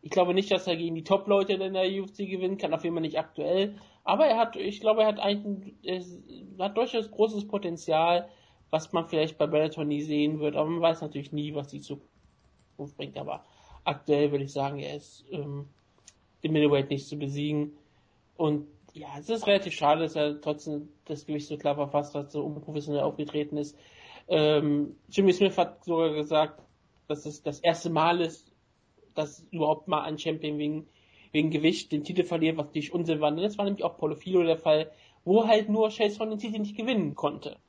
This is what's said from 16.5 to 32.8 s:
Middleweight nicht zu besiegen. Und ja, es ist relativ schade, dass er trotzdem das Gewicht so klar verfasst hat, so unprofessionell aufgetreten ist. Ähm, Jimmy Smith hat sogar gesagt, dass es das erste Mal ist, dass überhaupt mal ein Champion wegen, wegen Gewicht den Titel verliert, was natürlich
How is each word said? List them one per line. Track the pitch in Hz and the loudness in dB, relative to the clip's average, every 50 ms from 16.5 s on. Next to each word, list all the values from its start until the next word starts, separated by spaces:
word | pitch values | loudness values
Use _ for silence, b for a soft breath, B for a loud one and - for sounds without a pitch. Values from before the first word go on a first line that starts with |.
Middleweight | 156 151 151 147 143 139 139 139 | 2 4 6 6 6 4 2 0
nicht | 143 139 - | -4 -6 -6
zu | - 151 | -8 -10
besiegen. | 147 147 139 139 143 147 151 151 147 147 147 - b b b b b b b b b b _ _ | -8 -6 -6 -4 -4 -2 -2 -2 -2 -2 -4 -8 b b b b b b b b b b _ _
Und | - 165 151 151 147 147 - - _ _ _ _ | -2 0 0 0 0 -4 -10 -20 _ _ _ _
ja, | 156 151 139 139 143 | -18 -16 -14 -14 -14
es | 151 - | -4 -4
ist | 226 226 - | -4 -2 2
relativ | 202 202 196 196 180 160 | 2 2 2 2 -2 -4
schade, | - 156 143 151 160 | 2 4 4 4 4
dass | 165 156 160 | 2 -2 0
er | 160 147 147 147 147 | 0 -2 -2 -2 -4
trotzdem | - 156 151 147 - 160 151 147 151 - - _ _ | -4 -4 -4 -4 -6 -8 -8 -8 -8 -12 -20 _ _
das | - 156 139 - | -10 -10 -10 -8
Gewicht | - 151 147 147 | -6 -6 -6 -6
so | - 151 | -6 -10
klar | 143 - 147 143 | -2 0 -2 0
verfasst | 147 143 143 - 147 143 - - | 0 -2 -2 0 -2 -2 -2 -6
hat, | 147 143 143 | -8 -8 -6
so | - 147 143 | -6 -6 -6
unprofessionell | 151 151 147 - - 151 151 143 147 147 143 139 | -6 -8 -10 -12 -8 -8 -8 -4 -2 -2 0 0
aufgetreten | 147 147 - 147 147 - 151 147 147 151 | 0 -2 -4 -8 -4 -2 -4 -4 -2 -4
ist. | 147 147 147 - B B B B B B B B B B | -6 -6 -6 -10 B B B B B B B B B B
Ähm, | B 185 156 151 151 151 147 143 147 147 147 147 - - _ _ - | B 2 4 4 4 4 4 4 2 2 0 0 -2 -6 _ _ -4
Jimmy | - - 196 190 180 | 0 4 6 6 6
Smith | - 202 190 190 | 6 4 2 4
hat | - 175 - - - _ | 2 0 0 0 -14 _
sogar | - 170 165 165 160 151 | -2 0 2 2 2 2
gesagt, | 151 151 151 160 151 156 151 - - - _ _ _ _ _ _ _ _ | 0 -2 2 4 2 2 2 -2 -14 -20 _ _ _ _ _ _ _ _
dass | _ 151 147 - | _ -6 -6 -6
es | 156 147 - _ | -12 -12 -8 _
das | 151 143 - | -8 -8 0
erste | - 175 165 160 - 170 | 0 0 0 2 -2 -2
Mal | 160 151 160 170 175 180 | 2 4 4 4 4 2
ist, | 170 160 - - _ _ _ _ _ _ _ _ _ _ _ _ _ _ _ | 0 -2 -4 -10 _ _ _ _ _ _ _ _ _ _ _ _ _ _ _
dass | - 156 147 - - - _ | -6 -6 -6 -6 -18 -20 _
überhaupt | - 165 156 151 156 156 - | -4 -2 0 0 0 -2 -2
mal | - 151 151 - | -2 -2 -2 -2
ein | 156 156 | -4 -6
Champion | 147 - 165 156 160 160 151 151 | -4 -4 -4 -4 -4 -4 -6 -4
wegen, | 147 147 147 151 156 160 b b b b b b b b b | -4 -4 -4 -4 -6 -8 b b b b b b b b b
wegen | - 151 156 160 | 0 0 0 2
Gewicht | 160 151 151 160 190 - - _ | 0 2 2 2 2 2 -4 _
den | - 147 - | -4 -4 -4
Titel | - 175 180 170 | -2 -2 -2 0
verliert, | - 175 165 160 160 160 | 0 0 0 0 0 0
was | 160 143 | -2 -6
natürlich | 143 - 156 | -4 -4 -6